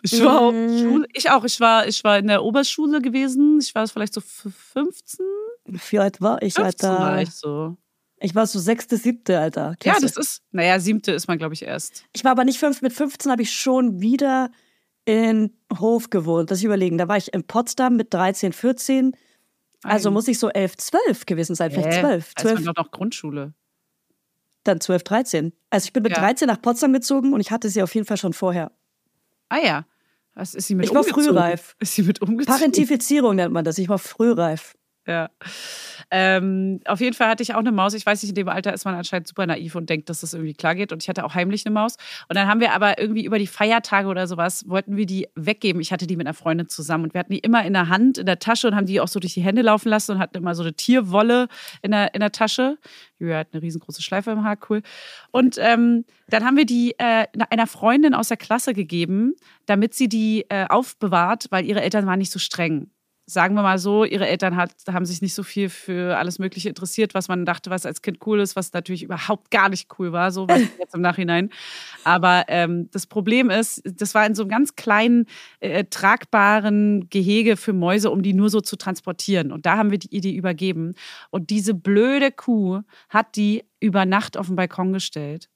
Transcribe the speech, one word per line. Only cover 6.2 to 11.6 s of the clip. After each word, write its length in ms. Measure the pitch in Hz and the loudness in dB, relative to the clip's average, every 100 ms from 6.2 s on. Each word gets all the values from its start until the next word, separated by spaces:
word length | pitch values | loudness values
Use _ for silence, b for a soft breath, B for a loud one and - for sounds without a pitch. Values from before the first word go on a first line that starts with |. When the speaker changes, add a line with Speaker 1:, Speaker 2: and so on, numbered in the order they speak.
Speaker 2:
war 220 | 196 226 | -2 0
ich, 120 | 208 | -2
Speaker 1:
Fünfzehn 360 | - 190 180 190 | 0 -2 0 0
Speaker 2:
Alter? 120 | 185 | 0
Speaker 1:
war 200 | 190 190 | 0 0
ich 80 | 185 | -4
so. 460 | - 151 147 160 175 _ _ _ _ | -6 -8 -6 -6 -10 _ _ _ _
Speaker 2:
Ich 160 | 202 | -4
war 120 | 180 220 | 0 0
so 120 | 208 | 0
sechste, 380 | 175 233 - 233 | -2 -2 -2 -2
siebte, 420 | 240 240 - 180 | -2 -4 0 0
Alter. 320 | 160 165 147 170 | 0 -2 -6 -4
Speaker 1:
Ja, 100 | - | 0
Speaker 2:
Klasse. 100 | 392 | 2
Speaker 1:
das 140 | 269 - | 2 -2
ist, 260 | 302 - _ | -6 -8 _
naja, 260 | 190 170 185 | -2 2 2
siebte 340 | 180 214 202 | 2 -2 0
ist 140 | 175 - | -2 -2
man, 120 | 170 | -4
glaub 140 | 160 | -4
ich, 100 | 160 | -8